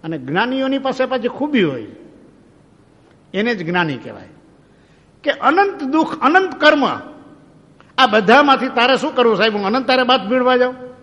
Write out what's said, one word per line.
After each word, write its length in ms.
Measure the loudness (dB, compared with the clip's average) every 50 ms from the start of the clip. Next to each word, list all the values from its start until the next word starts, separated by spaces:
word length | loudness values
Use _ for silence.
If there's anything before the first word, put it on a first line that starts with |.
| -8
અને 140 | -8 -10
જ્ઞાનીઓની 640 | -8 -8 -4 -2 -2 -2 -2 -2 -2 -2 -2 -2 -2
પાસે 260 | -2 -4 -2 -2 -2
પાછી 220 | -2 -2 -4 -4
ખૂબી 360 | -4 -4 -4 -6 -2 0 0 0
હોય, 220 | 0 -2 -6 -12 -14 -18 -20 -20 -20 -20 -20 -20 -20 _ _ _ _ _ _ _ _ _ _ _ _ _ _ _ _ _ _ _ _ -6
એને 220 | -4 -2 -2 -2
જ 100 | -4 -4
જ્ઞાની 320 | -4 -2 -2 -2 -2 -4
કહેવાય 300 | -8 -10 -16 -16 -18 -20 -20 -20 -20 _ _ _ _ _ _ _ _ _ _ _ _ _ _ _ _ -4
કે 80 | -4
અનંત 520 | -4 0 0 0 2 2 0 0 -2 -6 -8
દુઃખ, 380 | -2 0 0 0 0 -4 -2
અનંત 400 | 0 2 2 2 0 0 -4 2
કર્મ, 220 | 4 4 4 4 2 -2 -2 -6 -10 -16 -20 -20 -20 -20 -20 -20 -20 _ _ -20 _ _ _ _ -20 _ _
આ 100 | 2 2 4
બધામાંથી 560 | 4 2 4 6 6 6 6 4 2 2 0
તારે 300 | -4 0 0 2 2 2
શું 180 | 0 0 -2 0
કરવું 220 | 2 2 2 2
સાહેબ? 180 | 2 0 0 0
હું 100 | -2 -4
અનંત 220 | -2 -2 -2 0
તારે 160 | 0 0 2 4
બાદ 260 | 2 2 0 0 -2
ભીડવા 280 | -2 0 2 2 2
જાઉં 180 | 2 0 -2 -2 -10 -16 -18 -20 -20